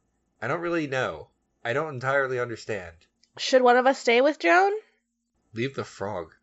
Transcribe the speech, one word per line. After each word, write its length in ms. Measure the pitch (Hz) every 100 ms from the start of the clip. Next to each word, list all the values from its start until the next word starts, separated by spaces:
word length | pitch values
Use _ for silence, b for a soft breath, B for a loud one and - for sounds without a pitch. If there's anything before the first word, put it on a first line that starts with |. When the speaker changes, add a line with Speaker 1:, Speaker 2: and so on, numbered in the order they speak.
| _ _ _ _
Speaker 1:
I 60 | 113
don't 140 | 170
really 260 | 170 170 147
know. 400 | 131 110 78 - _ _ _ 117
I 80 |
don't 220 | 131 160 131
entirely 440 | 131 139 135 127
understand. 540 | 120 110 - 104 85 82 _ _ _ -
Speaker 2:
Should 240 | - 262
one 160 | 247 247
of 80 | 254
us 100 | 269
stay 220 | - 233
with 200 | 285 294
Joan? 340 | 339 349 392 427 - _ _ _ _ _ _
Speaker 1:
Leave 200 | 110 131
the 120 | 131 104
frog. 480 | - 98 98 80 _